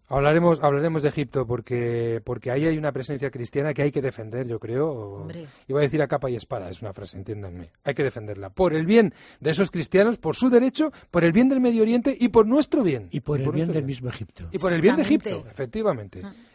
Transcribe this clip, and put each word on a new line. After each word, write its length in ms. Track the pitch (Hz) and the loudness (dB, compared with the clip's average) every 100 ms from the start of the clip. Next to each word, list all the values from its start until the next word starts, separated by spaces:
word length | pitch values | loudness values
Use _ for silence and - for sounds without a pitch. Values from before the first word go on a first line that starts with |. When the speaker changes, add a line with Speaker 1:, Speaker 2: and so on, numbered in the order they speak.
| - | -4
Speaker 1:
Hablaremos, 500 | 135 143 160 175 160 | 2 4 6 6 4
hablaremos 420 | 147 143 160 160 | 4 2 2 0
de 40 | 147 | 0
Egipto 400 | 156 135 139 120 | 0 -2 -2 -2
porque, 760 | 120 110 123 120 117 117 117 110 | -2 -2 -2 -2 -2 -2 -4 -4
porque 260 | 117 127 | -6 -4
ahí 140 | 131 160 | 0 0
hay 120 | 156 | 0
una 140 | 151 | -2
presencia 400 | 131 127 139 135 | -4 -6 -6 -6
cristiana 420 | 127 120 143 151 | -6 -6 -2 -2
que 100 | 147 | 0
hay 80 | 147 | 0
que 100 | 143 | 0
defender, 440 | 131 - 110 117 127 | -4 -4 -8 -8 -6
yo 140 | 113 | -6
creo. 320 | 110 123 160 | -4 -2 -2
Speaker 2:
Hombre. 560 | 127 101 101 101 170 151 - - | -4 -10 -12 -12 -14 -16 -16 -4
Speaker 1:
Iba 100 | 135 | 0
a 40 | |
decir 180 | 147 156 | 2 2
a 60 | 143 | 0
capa 200 | 147 131 | -2 -2
y 60 | 120 | -6
espada, 340 | - 120 90 | -6 -8 -8
es 120 | 95 | -12
una 100 | 107 | -12
frase, 240 | 95 101 92 | -12 -14 -12
entiéndanme. 520 | 98 104 98 87 82 _ - | -10 -10 -10 -14 -16 _ -6
Hay 80 | |
que 100 | 135 | -2
defenderla. 460 | 139 120 107 98 95 | -2 -4 -10 -10 -8
Por 240 | - 180 | 0 0
el 120 | 156 165 | 2 4
bien 280 | 226 202 - - - | 4 4 0 -16 -8
de 120 | 147 | -4
esos 200 | 151 190 | 0 -2
cristianos, 460 | 175 156 185 214 226 | -2 0 4 4 2
por 180 | 160 - | -4 0
su 140 | 254 | 4
derecho, 420 | 240 254 - 311 - - | 4 4 2 -2 -4 -4
por 120 | 175 | 2
el 80 | 170 | 4
bien 160 | 170 262 | 6 4
del 140 | 269 | 4
Medio 220 | 247 233 | 2 2
Oriente 300 | 220 240 277 220 | 2 2 0 0
y 80 | 240 | 2
por 180 | 233 214 | 4 4
nuestro 380 | 269 - 311 | 4 2 2
bien. 240 | 196 127 92 | 2 0 -4
Speaker 3:
Y 100 | 147 | -8
por 160 | - 147 | -4 -2
Speaker 1:
Y 60 | |
Speaker 3:
el 20 | 135 | -2
Speaker 1:
por 100 | 151 | -2
Speaker 3:
bien 120 | 170 | -2
Speaker 1:
nuestro 120 | 160 | -2
Speaker 3:
del 60 | 135 | -4
Speaker 1:
bien. 20 | |
Speaker 3:
mismo 220 | 127 123 | -6 -8
Egipto. 400 | - 107 - 87 | -10 -12 -14 -10
Speaker 1:
Y 60 | 185 | -4
por 160 | 185 | -2
el 80 | 170 | 2
bien 160 | 175 285 | 4 4
de 60 | |
Speaker 2:
Exactamente. 260 | 202 311 220 | 4 2 0
Speaker 1:
Egipto, 180 | 175 135 | -8 -10
efectivamente. 720 | - 131 214 214 135 101 92 95 | -10 -8 -2 -2 -2 -6 -14 -16
Speaker 2:
Ah. 80 | - - | -18 -20